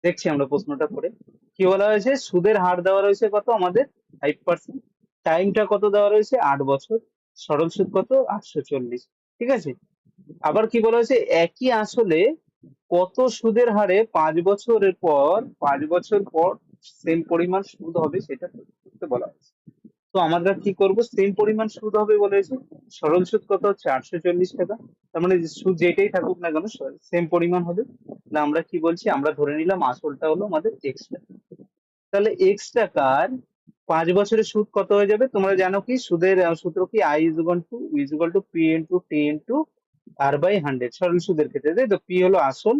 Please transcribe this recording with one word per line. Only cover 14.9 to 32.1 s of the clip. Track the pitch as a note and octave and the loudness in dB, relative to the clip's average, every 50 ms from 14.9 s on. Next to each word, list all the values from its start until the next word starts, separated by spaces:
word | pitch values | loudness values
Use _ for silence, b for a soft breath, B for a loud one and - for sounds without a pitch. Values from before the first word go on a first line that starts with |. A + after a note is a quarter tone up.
| F#3 _ F#3 | 0 _ 0
পর, | E3 D3+ C#3+ C#3 D3+ F3+ A3 - - - _ - | 2 2 4 4 2 2 0 -2 -8 -12 _ -2
পাঁচ | C#3+ C#3 C#3 - D4+ | -2 -2 -2 -2 -2
বছর | E3+ F3+ - - A3 G3+ G3 - - | -2 -2 0 0 -2 -2 -2 -2 0
পর | D#3+ E3 D#3 - - _ _ - _ _ - _ _ | 0 0 0 -2 -4 _ _ -20 _ _ -20 _ _
সেম | - E3 E3 E3 D#3+ - | -4 -2 -2 -2 0 -2
পরিমাণ | E3+ E3+ F3 F3+ F#3 G3 G3 - | -2 -2 0 0 -2 -4 -4 -6
সুদ | - _ - E3 E3 E3+ | -16 _ -16 -6 -4 -2
হবে, | D#3+ D3 D3+ F#3+ - | -2 -2 -4 -6 -8
সেটা | - - B3+ F3+ - _ - - _ _ _ | -8 -12 -12 -12 -16 _ -20 -20 _ _ _
করতে | _ - _ - F#3 D#3 | _ -20 _ -16 -8 -6
বলা | B2 B2 B2 - | -4 -6 -6 -8
হয়েছে। | _ _ _ _ _ _ _ - _ _ _ - _ _ _ _ | _ _ _ _ _ _ _ -20 _ _ _ -20 _ _ _ _
তো | - F#3+ F3 | -2 0 0
আমরা | D#3 E3 F3 E3+ G3 G3 - - | 2 0 0 0 0 -2 0 -2
কি | G3+ F#3+ - | -4 0 0
করব? | G3+ F#3+ G3 A3 A#3+ - - | 0 2 2 0 0 -2 0
সেম | - G3 G3+ F#3+ G3+ | 0 0 0 2 0
পরিমাণ | G#3+ G#3 A3 G#3+ A3 G#3+ - | 0 2 2 0 -2 -6 -6
সুদ | - - G#3+ G3+ G#3+ | -8 -10 -2 -2 0
হবে | G#3+ G#3 G#3+ G#3 G#3 | 2 2 4 4 4
বলেছে। | G3 G3 G3 G3 - C4+ B3+ - _ - - _ _ - - | 2 2 0 0 0 -8 -12 -12 _ -20 -20 _ _ -14 -4
সরল | - D3+ D#3+ F3+ F3+ - | 0 2 2 2 2 0
সুদ | - G#3 _ _ | -2 -4 _ _
কত | G3+ F#3+ - G#3 | -2 0 0 0
হচ্ছে? | G3 _ - E3 D3+ | -2 _ -2 -2 -2
আটশো | E3 - - - E3+ - | -2 -4 -6 -10 -4 -2
চল্লিশ | F3+ F3 F3 F3+ - - - | -2 0 0 -2 -2 -2 -6
টাকা। | F3+ E3 G#3 A#3 - - _ _ _ _ | -4 -4 -4 -12 -12 -20 _ _ _ _
তার | _ E3 E3+ | _ -2 0
মানে | F3+ F#3 F3+ E3 D#3+ - - | 2 2 2 0 -4 -10 -4
সুদ | - F#3 F#3 D#3+ | -2 -2 0 2
যেটাই | F3 F3+ F3 - G3 G#3 - | 0 0 2 2 0 0 0
থাকুক | A3 - - F#3 F3 F3 | -2 -2 -2 -6 -4 -4
না | E3+ D3+ | -4 -4
কেন, | D#3 F3 A3 - | -4 -4 -6 -12
স-, | - C#3+ C3+ - - _ _ | -10 -12 -12 -12 -16 _ _
সেম | - F3 F3 D#3+ F3+ | -2 -2 -2 0 0
পরিমাণ | F3 E3+ F3 F3+ F3+ F3 E3+ | 0 2 2 0 -2 -2 -4
হবে। | F3 G3 C4 - - _ _ - - - | -4 -6 -6 -8 -12 _ _ -20 -20 -20
তাহলে | _ - D3+ D3+ D3+ | _ -6 -4 -2 -2
আমরা | D3 D3+ E3 E3 _ | 0 -2 -2 -4 _
কি | - F3 D#3 | -6 -2 -2
বলছি? | E3+ E3 F3 - A3 E3 | -2 -2 -2 -2 -2 -2
আমরা | C#3 C#3 D#3 D3 C#3+ | 0 -2 -2 -2 -2
ধরে | D3 C#3+ D3 D#3 | -2 -2 -2 -2
নিলাম | D#3+ F3+ G3 F3+ D3 B2+ | -2 -2 -2 0 -2 -2
আসলটা | B2 - - D3+ C#3+ C3+ E3 D#3 | -4 -4 -8 -8 -8 -4 -2 -2
হলো | D#3+ F3+ G3+ G#3 | -2 -2 -4 -4
আমাদের | F3 D#3 F3 A3+ - - - C#3 | -4 -2 -2 -4 -6 -4 -10 -10
এক্স | - - - _ | -10 -10 -16 _
টাকা। | - - _ _ F#3+ - _ _ - _ - _ _ _ _ _ _ _ _ _ | -18 -18 _ _ -20 -20 _ _ -20 _ -20 _ _ _ _ _ _ _ _ _